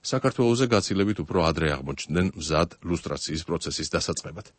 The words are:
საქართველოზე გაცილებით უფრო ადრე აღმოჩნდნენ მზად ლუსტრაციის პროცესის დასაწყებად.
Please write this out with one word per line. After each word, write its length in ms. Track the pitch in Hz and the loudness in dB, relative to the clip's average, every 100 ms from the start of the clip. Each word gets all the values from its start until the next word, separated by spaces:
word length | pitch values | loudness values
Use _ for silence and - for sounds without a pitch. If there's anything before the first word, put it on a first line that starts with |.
საქართველოზე 640 | - 135 135 - 120 120 127 | -4 0 0 2 4 4 4
გაცილებით 520 | 107 - 98 101 98 | 4 2 2 2 0
უფრო 180 | 76 95 | 0 2
ადრე 280 | 82 78 80 | 2 2 0
აღმოჩნდნენ 560 | 71 69 69 - 82 92 | 0 -4 -6 -2 0 0
მზად 400 | - 76 78 82 - | -2 0 2 0 -2
ლუსტრაციის 640 | 87 85 73 71 - 78 | -4 -2 -2 -6 -4 -6
პროცესის 440 | 80 82 80 76 80 | -4 -4 -4 -6 -2
დასაწყებად. 580 | 80 - 80 80 82 - | -2 -2 -4 -8 -12 -16